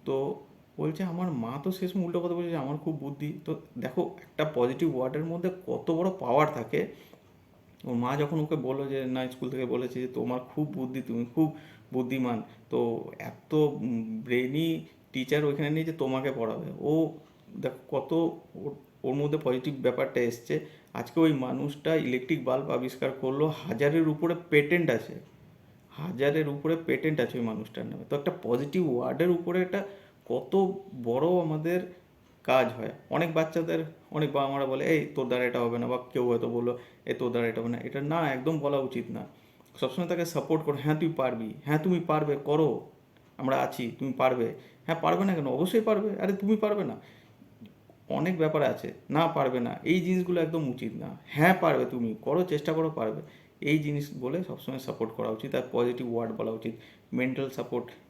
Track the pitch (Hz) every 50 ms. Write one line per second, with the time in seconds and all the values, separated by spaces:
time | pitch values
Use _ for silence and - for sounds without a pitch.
0 | _ - 135 135 139 - - - - - - - - _ _ - 156 156 156 151
1 | 190 180 165 175 185 180 156 123 110 117 127 143 - 190 185 - 196 180 - 202
2 | 175 170 170 175 170 175 175 175 175 170 170 156 131 135 147 151 156 165 160 143
3 | 139 139 143 139 151 147 - - - - 156 - - - - 127 120 131 - -
4 | 170 - - - - - - - 151 156 - 120 120 123 135 - 175 160 135 127
5 | 127 131 147 151 160 165 165 175 175 185 180 - - - 120 - - - 165 160
6 | 180 190 185 - - 123 120 143 151 151 - 120 113 - - 147 185 - - -
7 | - - - - _ - - - - _ - - _ - - _ - - 123 120
8 | 120 123 139 143 147 147 170 160 151 151 160 151 120 127 135 139 139 135 135 135
9 | 131 127 127 131 131 127 127 - 131 127 131 127 131 120 123 123 127 123 123 127
10 | 127 127 127 123 120 120 123 127 123 - - - 151 151 151 139 131 127 131 135
11 | 127 - 117 117 120 120 - 160 160 151 147 - - - - - - - - 127
12 | 127 120 131 135 127 120 117 110 107 - - - - - 127 123 120 117 113 -
13 | - - - - - - - - - _ 156 151 151 147 - - - 127 117 117
14 | 113 110 110 110 113 123 123 123 127 127 139 151 165 165 160 160 160 - - -
15 | - _ - 135 127 127 151 151 151 147 143 147 151 147 151 160 160 165 160 -
16 | 151 131 131 131 131 139 131 - 113 110 110 - - - - - - 135 156 160
17 | 160 160 - - - - - - - - - - - 131 - - - - - 135
18 | 135 - - 165 165 165 165 - - - - - - 147 143 - - - _ -
19 | - 127 131 143 147 147 147 151 - 135 127 127 127 156 147 131 120 127 120 131
20 | 135 135 - 127 120 117 120 - - - 151 156 - - - - - - - 117
21 | 117 - - 170 165 160 151 135 127 127 127 131 139 147 143 - - 156 160 160
22 | - 127 123 127 127 - 160 143 123 123 127 135 135 - - 123 127 127 - -
23 | - 135 127 - - 131 135 143 151 156 151 - - 165 220 117 139 143 147 165
24 | 160 156 151 151 170 165 165 170 - - 156 147 143 147 175 175 165 147 120 110
25 | - - - - - - - - - - - - - - - - - - - -
26 | - - 185 117 139 143 143 160 156 147 143 147 - 156 165 165 165 - 127 131
27 | - 160 156 151 120 117 - 127 117 113 107 - 131 - - - 117 117 117 -
28 | 113 - 135 143 143 - - - - 110 120 127 143 143 - 190 180 151 123 120
29 | 127 127 127 135 170 180 175 170 170 175 175 185 180 180 - 202 190 - - -
30 | - - - - _ - 117 127 - - - 190 190 185 190 - - - - 131
31 | 120 117 117 131 151 170 185 180 170 160 156 156 156 170 175 180 180 - - -
32 | - _ _ - _ - - _ _ - 127 131 123 117 117 113 110 110 - -
33 | - - - 147 170 165 160 160 160 160 - 170 160 165 165 160 160 156 - -
34 | - - - 151 151 143 139 139 139 135 139 139 139 131 131 139 139 - 165 151
35 | - - - 139 131 120 127 123 123 123 123 127 120 117 117 120 120 120 127 120
36 | 123 - - 135 123 123 117 117 - 120 117 120 120 123 120 123 - - - -
37 | _ 127 127 - 127 120 117 120 117 117 110 113 117 117 120 117 - 127 - -
38 | 143 147 156 170 165 147 131 127 127 160 160 151 143 143 143 135 135 123 - 120
39 | 113 117 - 107 98 - - - - - - _ - - _ - - 131 - -
40 | 175 165 175 170 170 165 - 151 131 - 160 156 156 147 143 131 127 151 143 156
41 | 175 160 160 - 131 127 113 113 113 107 110 - - 143 151 156 156 190 180 170
42 | 165 - 156 156 156 147 143 - - - 147 156 160 143 113 - - - - _
43 | _ _ _ - - - _ - 131 131 135 135 131 - - - 123 117 - -
44 | 135 135 123 - 131 131 127 127 113 113 - - - - - - - - 165 160
45 | - 160 170 175 196 196 185 160 143 135 127 135 170 190 - 226 220 220 214 208
46 | 214 214 208 - 190 196 196 190 196 202 220 214 214 208 208 208 180 135 110 -
47 | - - - - - - - - - - - - - - - - - _ - -
48 | - - - - 151 180 185 160 156 156 156 156 143 123 113 - - - - -
49 | - - 143 151 165 160 165 147 139 131 127 127 120 117 - - - 120 170 185
50 | 165 180 185 185 180 180 180 170 165 156 165 165 151 131 120 120 120 113 110 117
51 | 110 92 92 - - - - 139 156 180 190 185 180 160 143 127 127 123 - 123
52 | 117 113 107 107 - 135 143 175 180 180 156 147 147 - 160 160 160 160 156 -
53 | 113 107 - 151 - - - - - - _ _ - 143 151 156 151 147 147 143
54 | 143 147 - - 127 127 147 180 180 - 123 120 - - 131 131 - 123 113 -
55 | 113 110 - - 113 113 110 107 - - - 131 127 - - 117 120 123 123 123
56 | 127 120 117 117 117 113 110 110 110 110 113 110 - 113 113 - - - - -
57 | - _ - 120 127 131 131 143 135 131 - - 120 - - 120 123 - - -
58 | -